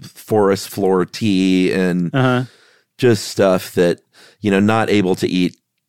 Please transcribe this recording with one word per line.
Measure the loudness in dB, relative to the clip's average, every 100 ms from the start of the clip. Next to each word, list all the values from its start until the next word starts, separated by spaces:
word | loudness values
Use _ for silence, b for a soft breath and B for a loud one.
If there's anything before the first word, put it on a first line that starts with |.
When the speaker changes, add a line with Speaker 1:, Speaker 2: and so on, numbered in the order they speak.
Speaker 1:
forest | -20 -16 -2 2 2 0 -4
floor | -4 0 0 -2
tea | -4 -2 0 2 2 0
and | 0 -2 -2 -2
Speaker 2:
Uh-huh. | 0 0 0 -4 B B B B -2
Speaker 1:
just | 2 2 -2
stuff | 0 2 0 -2
that, | 0 0 0 _ b b b
you | 0
know, | 2
not | 2 0 0
able | 0 0 -2
to | -2
eat. | 0 -2 -4 _ _